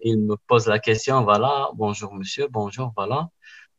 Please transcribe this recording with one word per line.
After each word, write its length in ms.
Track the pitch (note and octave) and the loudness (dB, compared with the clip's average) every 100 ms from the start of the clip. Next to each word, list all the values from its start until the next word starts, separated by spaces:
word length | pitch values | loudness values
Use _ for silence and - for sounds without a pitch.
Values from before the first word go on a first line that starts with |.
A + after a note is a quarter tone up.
ils 160 | A#2 A2 | 0 2
me 180 | G#2+ G#2 | 0 -2
posent 300 | - A#2+ A2 | 2 2 4
la 120 | G#2+ | 2
question, 420 | A#2 A2 - C3 | 2 0 2 2
voilà, 480 | G#2 G#2 B2+ C#3+ C#3 | 4 4 4 0 -2
bonjour 380 | - G#2+ G2+ G#2 | -2 -4 -4 -8
monsieur, 340 | G2 F#2+ - C#3+ | -10 -8 -4 -4
bonjour, 420 | A#2 G2+ A2 B2+ A2 | -4 -4 -4 -6 -4
voilà. 320 | G2+ C3+ E3+ _ - - - | -4 -4 -4 _ -20 -20 -20